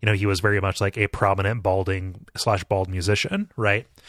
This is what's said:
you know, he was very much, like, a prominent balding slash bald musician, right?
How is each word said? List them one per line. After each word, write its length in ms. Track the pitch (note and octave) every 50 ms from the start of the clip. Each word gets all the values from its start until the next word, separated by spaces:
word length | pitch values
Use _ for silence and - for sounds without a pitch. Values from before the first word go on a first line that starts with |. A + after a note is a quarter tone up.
you 60 | -
know, 60 | G#2+ G#2+
he 100 | F#2+ G2+
was 140 | G2+ G2 E2+
very 220 | G2+ G#2 G2+ G2
much, 200 | F#2+ F#2+ F#2 -
like, 160 | G2+ G2 -
a 120 | A2+ G#2 -
prominent 560 | - - G#2 G2 G2 F#2+ F#2+ G2+ A#2 A#2 F#2
balding 640 | G2 F#2 F#2+ F#2 F#2+ F#2+ F#2 F#2 F#2 F2+ - - - -
slash 260 | - - A#2+ G#2 F#2
bald 260 | - - G#2 F#2+ F#2+ F#2
musician, 640 | F#2 F#2 E2+ G2 G#2 - - - G3 G3+ G#3 - _
right? 320 | - A2 G#2 G2+ A2 - - _ - -